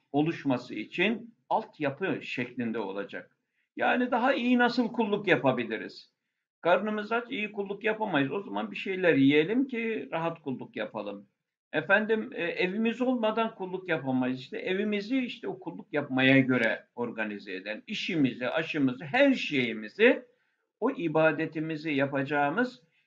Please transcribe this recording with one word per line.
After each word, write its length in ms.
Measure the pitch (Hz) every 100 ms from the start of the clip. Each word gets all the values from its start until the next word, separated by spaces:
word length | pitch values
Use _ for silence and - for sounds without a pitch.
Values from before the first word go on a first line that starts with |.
| _
oluşması 640 | 139 156 165 139 123 - 107
için 600 | 107 - 190 226 - - -
altyapı 720 | 185 - - 143 135 190 117
şeklinde 580 | - - 123 - 113 113
olacak. 580 | 98 98 98 95 - _ _ _ _ -
Yani 340 | 127 247 247
daha 220 | 247 254
iyi 240 | 247 240 247
nasıl 300 | 240 247 233
kulluk 400 | - 208 202 -
yapabiliriz? 880 | 147 139 120 110 107 98 - - _ _ _ _ _
Karnımız 500 | 160 185 214 214 208
aç, 120 | 233 240
iyi 220 | 196 208
kulluk 320 | 208 196 196
yapamayız. 480 | 214 220 214 156 139
O 100 | 196
zaman 300 | 202 202 214
bir 40 | 196
şeyler 380 | 208 185 175
yiyelim 540 | 139 135 147 160 240 269
ki 420 | 226 226 220 -
rahat 300 | 165 165 165
kulluk 340 | 143 120 113 -
yapalım. 520 | 107 113 101 101 101 _ _ _ _
Efendim, 560 | 151 156 196 220 220 214
e, 100 | 160
evimiz 580 | 170 - 180 202 226 226
olmadan 540 | 254 247 220 214 226 -
kulluk 340 | 190 185 -
yapamayız. 500 | 160 135 131 127 131
İşte 180 | - -
evimizi 640 | - 190 214 208 208 269
işte 280 | 247 - 127
o 120 | -
kulluk 340 | - 175 -
yapmaya 460 | 147 131 131 131 135
göre 460 | 127 127 113 101 - -
organize 580 | 117 104 107 101 101
eden, 300 | 95 98 110 -
işimizi, 640 | 208 - 175 131 110 123
aşımızı, 560 | - 160 160 131 123 139
her 280 | 247 285
şeyimizi 920 | 240 - 143 120 107 107 - 233 294 - _ _ _ _ -
o 120 | 233
ibadetimizi 1000 | 269 170 156 160 156 160 160 156 156 160
yapacağımız, 880 | 139 139 139 139 147 143 180 247 - _ _